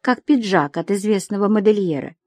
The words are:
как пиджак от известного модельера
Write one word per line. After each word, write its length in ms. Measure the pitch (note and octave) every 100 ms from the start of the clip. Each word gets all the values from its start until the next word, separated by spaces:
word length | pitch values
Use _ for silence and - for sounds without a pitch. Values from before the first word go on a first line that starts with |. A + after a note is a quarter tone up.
как 240 | - B3
пиджак 540 | - C#4+ G#3+ F#3 C#3+ -
от 120 | E3+
известного 580 | G3 G#3 G3+ - G3+ G3+
модельера 680 | G#3+ G3+ G#3 F#3+ D3 - -